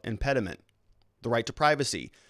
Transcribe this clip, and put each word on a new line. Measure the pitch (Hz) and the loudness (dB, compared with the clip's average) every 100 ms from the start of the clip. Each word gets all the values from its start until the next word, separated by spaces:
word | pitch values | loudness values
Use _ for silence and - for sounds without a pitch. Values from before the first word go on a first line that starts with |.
impediment. | - 107 139 135 95 - _ _ _ _ _ _ | -4 -2 0 0 0 -6 _ _ _ _ _ _
The | 117 | -2
right | 117 113 | 0 0
to | |
privacy. | - 151 147 135 87 60 - - | 2 2 4 0 -4 -8 -14 -20